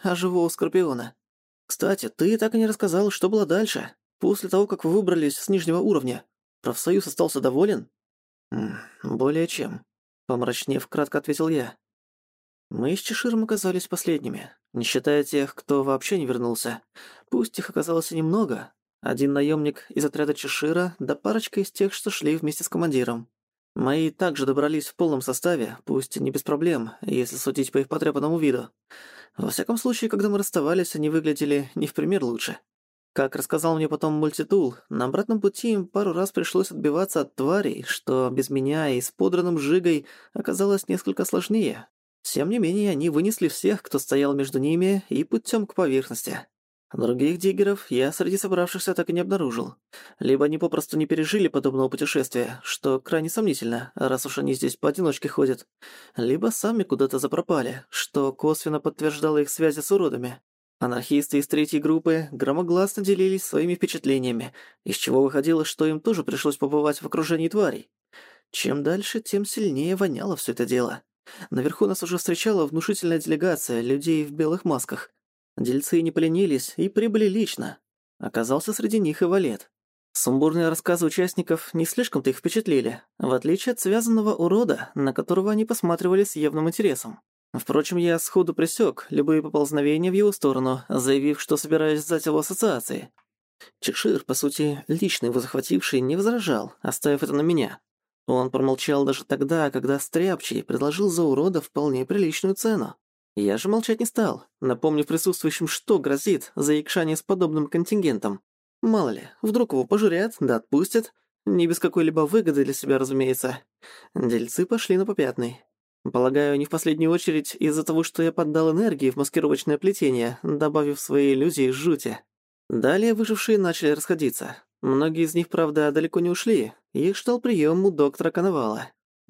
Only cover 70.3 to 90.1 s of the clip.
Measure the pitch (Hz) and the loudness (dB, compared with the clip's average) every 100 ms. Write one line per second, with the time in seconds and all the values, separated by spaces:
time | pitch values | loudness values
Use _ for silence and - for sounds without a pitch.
70.3 | 165 - 120 117 123 120 120 _ _ - | -6 -4 -2 0 2 0 -4 _ _ -20
71.3 | - - 120 135 - 202 190 170 180 - | -20 -6 -2 -2 2 0 0 -2 -4 -2
72.3 | 170 220 202 147 156 190 202 170 165 147 | -2 0 2 0 -2 -2 -2 0 0 0
73.3 | 156 180 156 - 120 120 139 160 156 147 | 0 0 -2 -2 -2 0 0 2 0 0
74.3 | 147 156 180 180 135 - - - _ _ | -2 0 0 0 -2 -2 -10 -12 _ _
75.3 | _ _ - 120 135 - 170 165 156 160 | _ _ -6 -2 0 2 0 2 2 2
76.3 | 165 196 131 - - 185 208 226 214 214 | 2 2 0 -2 -4 -2 0 0 2 2
77.3 | 202 208 - - - _ _ _ - - | 2 -2 -4 -8 -10 _ _ _ -12 -6
78.3 | 113 113 139 214 208 214 214 170 151 175 | -4 0 -2 -2 -4 0 0 0 0 2
79.3 | 196 160 104 - _ _ _ _ - - | 2 0 -4 -12 _ _ _ _ -4 0
80.3 | 131 156 165 165 165 - 175 165 170 180 | 4 4 4 0 0 0 2 2 2 -2
81.3 | - 170 165 - 165 165 - 240 143 135 | 0 -2 -2 -2 -4 -2 -2 -2 0 -2
82.3 | 131 170 226 220 139 117 120 _ - 131 | -2 -2 -2 2 2 2 -6 _ -6 0
83.3 | 127 151 190 254 247 190 214 226 226 214 | 0 2 0 0 -2 0 0 2 2 2
84.3 | - 170 202 196 139 - - 139 131 - | 2 2 2 2 0 -2 -2 -2 -2 0
85.3 | 180 196 214 220 226 170 165 180 190 202 | 0 2 0 0 0 0 0 2 2 2
86.3 | 156 147 151 160 165 202 127 117 - _ | 2 0 2 -2 2 0 0 -6 -16 _
87.3 | _ _ 123 - 147 147 175 170 165 - | _ _ -10 0 0 2 0 2 0 2
88.3 | 190 175 160 165 - 196 - - - 147 | 2 2 2 0 2 0 0 -4 0 4
89.3 | 156 151 147 147 151 143 156 180 | 4 2 0 0 2 2 2 2